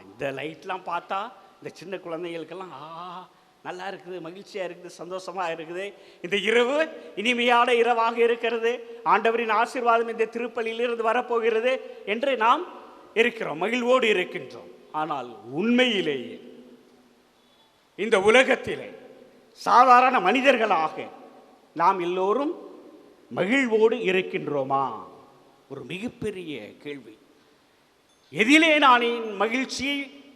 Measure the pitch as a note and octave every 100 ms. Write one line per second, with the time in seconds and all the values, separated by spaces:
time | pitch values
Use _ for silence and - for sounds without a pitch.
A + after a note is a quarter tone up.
0 | G2 G#2+ C#3 C3+ D3+ D#3+ F#3+ F#3 F3+ E3+
1 | - G3 A3+ - - _ C#3+ - E3+ F#3
2 | E3+ D#3+ F3 E3 D#3 F3 F#3 C3+ D#3 E3
3 | F3+ F3+ F3 _ _ _ C#3+ F3+ F#3+ F3+
4 | E3+ F#3 E3 F#3+ G3 G3+ F3 F3 F3 -
5 | F3 F#3 F#3 F#3 E3+ E3 D#3+ F3 G3 -
6 | - - F3 G3 F#3 A#3+ B3 D4 D#4+ -
7 | - - A3 A#3+ A#3+ A#3+ B3 A#3+ A#3 A3+
8 | A3+ A#3 A#3 A#3 A3+ A#3 A3+ B3 - -
9 | D#3+ G3 A3+ A3+ A3+ G#3+ B3 C4+ A#3 A#3
10 | A3+ G#3+ A3 A#3 A#3+ A#3+ A3+ A3+ B3 A#3
11 | A3+ A#3+ A#3 A#3 A3+ A3 B3 C4 - -
12 | - A3 C#4 A#3+ A3+ D#4 F4+ - - -
13 | - G#3 A#3 A#3 E3+ D#3 F#3+ B3 A#3+ B3+
14 | A3+ F#3+ F3 - B2+ A#2 - - - D#3
15 | D#3 C#3+ B2 G#2+ A2 C#3+ A3 A#3+ B3+ G3+
16 | D#3+ C3+ A2+ - - - - - _ _
17 | _ _ _ _ _ _ _ _ _ -
18 | A3 G#3 G3+ A#3+ B3+ A#3+ G#3+ C#3 G#2 -
19 | - - - - _ - - G#3+ C4 B3
20 | B3+ B3+ F3+ B3+ C4+ A#3+ G#3+ E3 D#3 -
21 | A2 - - - - _ _ D3+ E3+ G3
22 | F3 F#3 F#3+ A#3+ D4 - - - - -
23 | - _ - A#2+ F#3 C4+ B3 A3 A3 B3
24 | F#3 F#3+ F3+ F#3 D3 C#3+ C3+ C#3 C3 A2
25 | - - - _ _ _ - C3+ B2 F3+
26 | A#3+ - G#3+ F#3+ E3 B2+ G#2 - D3 C#3+
27 | A2 - _ _ _ _ _ _ _ _
28 | _ _ _ D3+ A3 D#4 D#4+ D4+ C4 A#3+
29 | A#3+ A#3+ A3 G3 A3 B3+ C4 - C4+ C#4+
30 | C4+ - -